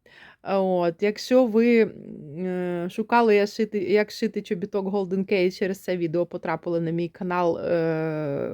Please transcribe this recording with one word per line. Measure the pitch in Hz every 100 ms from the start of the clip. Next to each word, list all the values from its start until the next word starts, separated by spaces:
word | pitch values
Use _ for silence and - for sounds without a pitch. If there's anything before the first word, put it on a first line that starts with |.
| _ - - _ -
От, | 196 190 180 170 165
якщо | 202 214 - 254 247
ви, | 220 240 233
м, | 208 - - - 151 151 185
е, | 180 180 175 175
шукали, | - 214 240 233 208
як | 208
шити, | - 214 208
як | 175 208 208
шити | - 220 214
чобіток | 202 196 196 202 190
Golden | 202 185 190 190
Case, | 202 180 -
через | 190 190
це | - 180
відео | 170 175 170
потрапили | 175 180 160 180 170
на | 165
мій | 170 170
канал, | - 185 180 175 -
е, | - 170 165 160 160 156 147 139 -